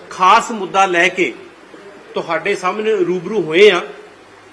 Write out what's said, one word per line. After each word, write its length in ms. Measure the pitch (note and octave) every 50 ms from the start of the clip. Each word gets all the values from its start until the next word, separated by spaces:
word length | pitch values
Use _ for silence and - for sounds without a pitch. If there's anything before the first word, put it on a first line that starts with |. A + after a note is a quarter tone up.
| - -
ਖਾਸ 400 | - - - F#3 G#3+ A3+ A3 -
ਮੁੱਦਾ 360 | A#3 G#3 F#3+ E3 F3 F#3+ G3
ਲੈ 220 | F#3+ F3 E3+ F3+ F3+
ਕੇ 240 | F3+ F#3+ D#3+ A#2+ - - - - - - - - - - - - - - - - -
ਤੁਹਾਡੇ 400 | F#3+ D3 E3 E3 D#3 D#3+ G3+ F#3+
ਸਾਹਮਣੇ 380 | F3 F3+ F#3 G3+ G#3+ G#3+ A3
ਰੂਬਰੂ 500 | G#3+ F#3+ F3 E3+ F#3 F3+ E3 G3+ A3 G3+
ਹੋਏ 280 | D#3+ D#3 D#3+ F3+ G#3+ G#3
ਹਾਂ। 100 | F3 E3 C#3 - - - - - - - - - - - - -